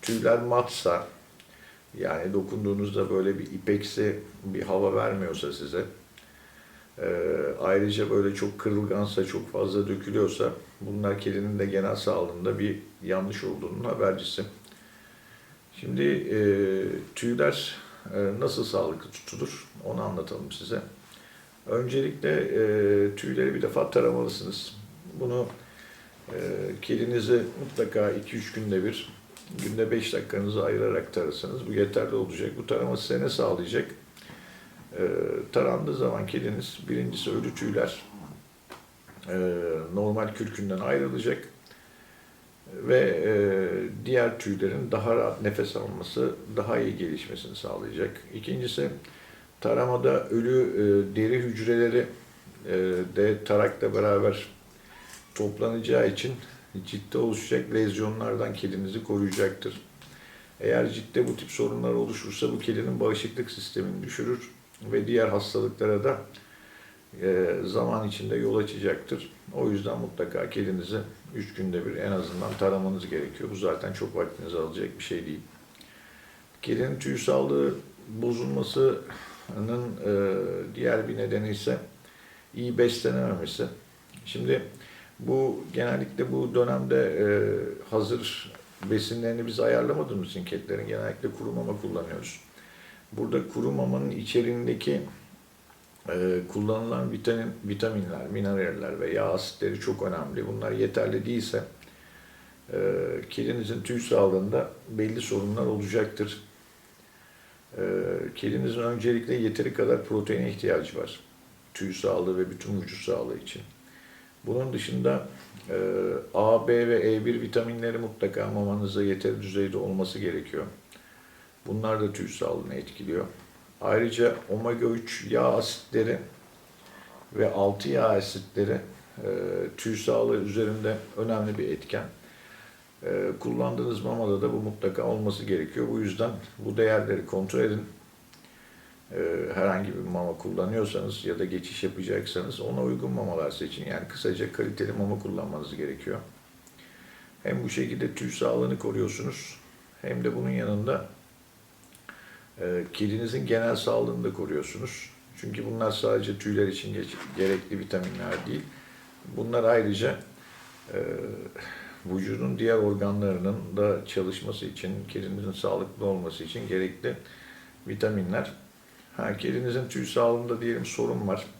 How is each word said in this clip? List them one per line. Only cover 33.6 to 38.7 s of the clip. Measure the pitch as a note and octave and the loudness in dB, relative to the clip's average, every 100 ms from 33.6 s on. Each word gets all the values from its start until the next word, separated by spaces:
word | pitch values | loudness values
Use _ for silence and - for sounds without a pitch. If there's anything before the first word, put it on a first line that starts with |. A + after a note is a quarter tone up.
| E2+ A#2+ - - - - - - - - - - - F#2 | 0 -2 -2 -8 -20 -20 -20 -20 -20 -20 -20 -20 -14 -2
E, | F#2 E2+ G1+ - - | 0 2 0 -2 0
tarandığı | - C2 A#1+ D2 | 2 4 2 0
zaman | C#2 B1 A1+ - | 0 0 0 -2
kediniz | - B1 G#2+ - - - | -2 -2 -4 -6 -10 -4
birincisi | B1 B1 A#1 - | -2 -2 -2 -2
ölü | A#1 - | -2 -2
tüyler, | - - - - - - - D2 - - - - | -4 -2 0 0 -2 -12 -16 -16 -18 -20 -20 -20